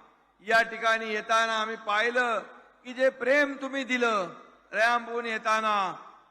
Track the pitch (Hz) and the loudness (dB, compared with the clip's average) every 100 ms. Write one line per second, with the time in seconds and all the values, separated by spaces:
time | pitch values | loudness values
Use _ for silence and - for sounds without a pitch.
0 | - _ _ _ 190 226 226 220 226 220 | -20 _ _ _ 2 2 2 0 0 0
1 | 226 214 214 226 226 220 214 220 208 208 | 0 -4 0 2 2 0 -2 -6 -2 0
2 | 240 247 240 208 - - - _ 247 247 | 2 2 0 -2 -6 -16 -20 _ -10 0
3 | 262 262 240 285 285 269 269 269 254 254 | 0 2 2 2 2 -2 -6 -6 -2 0
4 | 240 208 170 143 - _ - 196 226 240 | 2 0 -2 -10 -20 _ -6 0 2 2
5 | 226 233 233 220 220 220 220 208 185 151 | -2 -6 -4 -4 0 0 2 0 -2 -4
6 | - - _ | -14 -20 _